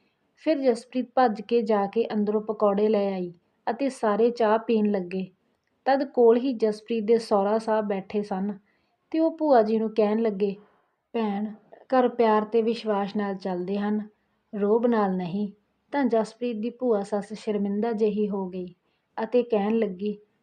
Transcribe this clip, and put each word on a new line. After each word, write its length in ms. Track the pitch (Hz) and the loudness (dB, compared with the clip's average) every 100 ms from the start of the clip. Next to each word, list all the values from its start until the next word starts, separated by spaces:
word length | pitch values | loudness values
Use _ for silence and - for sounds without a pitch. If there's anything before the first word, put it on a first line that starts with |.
| _ _ _ _ | _ _ _ _
ਫਿਰ 240 | 302 302 | -2 0
ਜਸਪ੍ਰੀਤ 500 | 269 226 - 254 240 - | 2 0 -2 -6 -4 2
ਭੱਜ 260 | 226 214 | 2 0
ਕੇ 200 | 208 240 | -2 0
ਜਾ 240 | 214 208 196 | 2 0 0
ਕੇ 220 | 214 233 | -2 -2
ਅੰਦਰੋਂ 280 | 214 208 214 | -2 0 -2
ਪਕੌੜੇ 460 | 214 214 208 196 214 | -2 0 0 2 2
ਲੈ 260 | 208 202 | 2 0
ਆਈ 200 | 185 180 175 _ _ - | -2 -6 -10 _ _ -6
ਅਤੇ 200 | - 277 | -4 -4
ਸਾਰੇ 400 | 262 220 202 240 | -2 0 2 2
ਚਾਹ 280 | 233 220 220 | 2 2 2
ਪੀਣ 340 | 226 226 208 | 2 0 2
ਲੱਗੇ। 360 | 202 175 185 185 _ _ _ _ _ - | 0 -4 -6 -8 _ _ _ _ _ 0
ਤਦ 180 | 269 | 0
ਕੋਲ 340 | 269 254 233 240 | 0 4 6 6
ਹੀ 160 | 262 | 2
ਜਸਪ੍ਰੀਤ 500 | 226 214 214 - 233 | 0 -2 -2 -4 -2
ਦੇ 140 | 208 226 | 2 2
ਸਹੁਰਾ 400 | 226 208 202 220 | 2 0 2 0
ਸਾਹਿਬ 280 | 220 220 208 | 0 -2 -2
ਬੈਠੇ 360 | 196 190 214 | -4 -4 -6
ਸਨ 340 | 202 190 202 208 _ _ _ _ _ | -4 -4 -6 -8 _ _ _ _ _
ਤੇ 80 | 320 | 0
ਉਹ 180 | 320 320 | 0 0
ਭੂਆ 240 | 311 254 | 4 6
ਜੀ 180 | 214 220 | 6 2
ਨੂੰ 140 | 220 | 0
ਕਹਿਣ 260 | 220 208 214 | 0 2 2
ਲੱਗੇ, 360 | 220 196 202 196 - _ _ _ _ | 0 0 -2 -4 -12 _ _ _ _
"ਭੈਣ, 320 | 233 214 202 214 208 _ - - | -6 -4 -4 -6 -10 _ -20 -2
ਘਰ 200 | 262 247 | 2 2
ਪਿਆਰ 380 | 240 226 214 214 | 2 2 2 2
ਤੇ 160 | 226 | 0
ਵਿਸ਼ਵਾਸ 540 | 220 226 220 202 202 214 | 0 -2 -2 -2 -2 -4
ਨਾਲ 200 | 202 190 | -4 -4
ਚੱਲਦੇ 420 | 196 180 180 202 | -6 -6 -4 -4
ਹਨ, 240 | 208 214 208 _ _ _ _ 208 | -2 -4 -6 _ _ _ _ -2
ਰੋਹਬ 280 | 202 226 240 | 2 2 2
ਨਾਲ 280 | 226 196 185 | 2 2 0
ਨਹੀਂ।" 360 | 175 190 208 - _ _ _ | -4 -4 -6 -8 _ _ _
ਤਾਂ 140 | 285 254 | -2 0
ਜਸਪ੍ਰੀਤ 520 | 220 214 - 240 220 | 0 -2 -4 -6 -4
ਦੀ 120 | 233 | -6
ਭੂਆ 320 | 233 254 208 | -4 0 0
ਸੱਸ 320 | 202 208 196 | 0 -6 -6
ਸ਼ਰਮਿੰਦਾ 580 | 214 - 208 202 202 233 | -8 -4 -2 -2 -2 -2
ਜਿਹੀ 380 | 214 220 202 208 | 0 0 0 -2
ਹੋ 200 | 202 190 | -4 -6
ਗਈ 180 | 185 180 - _ _ _ - | -8 -10 -14 _ _ _ -10
ਅਤੇ 200 | 226 247 | -2 0
ਕਹਿਣ 340 | 240 214 202 226 | 0 0 0 0
ਲੱਗੀ, 400 | 208 180 208 208 _ _ | -2 -4 -6 -8 _ _